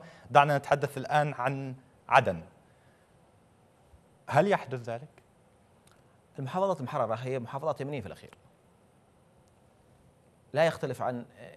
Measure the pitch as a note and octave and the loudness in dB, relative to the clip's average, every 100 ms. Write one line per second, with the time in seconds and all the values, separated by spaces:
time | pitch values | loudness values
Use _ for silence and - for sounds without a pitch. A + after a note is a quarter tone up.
0 | - - - C#3+ D3 C#3+ - C#3+ C#3 C3+ | -4 -20 4 6 6 4 2 0 0 -4
1 | B2 D3+ D3 C3+ B2+ C3+ C3+ B2+ - _ | 0 0 0 -2 -4 -4 -8 -12 -18 _
2 | - B2+ A2+ E2+ E2 - _ _ _ _ | 4 6 6 -2 -8 -20 _ _ _ _
3 | _ _ _ _ _ _ _ _ _ - | _ _ _ _ _ _ _ _ _ -20
4 | _ _ - C#3 G3 F3+ - B2+ A#2 A#2 | _ _ 0 4 4 2 -2 -10 -8 -10
5 | D#3 - - _ _ _ _ _ - - | -12 -20 -20 _ _ _ _ _ -20 -20
6 | _ _ _ - C3 F#3 G3 F3+ - D3 | _ _ _ -12 -6 -2 0 -2 -4 -2
7 | A2+ A2+ B2+ C3 A#2 C#3 D#3 C#3 C#3 D3 | -2 -2 -4 -6 -6 -6 -4 -4 -6 -8
8 | - C#3 - - - _ _ _ _ _ | -10 -14 -18 -20 -20 _ _ _ _ _
9 | _ _ _ _ _ _ _ _ _ _ | _ _ _ _ _ _ _ _ _ _
10 | _ _ _ _ _ B2+ C3 B2+ C#3+ B2+ | _ _ _ _ _ 0 0 0 -6 -4
11 | A#2 B2 A#2 - A#2 | -4 -6 -10 -18 -20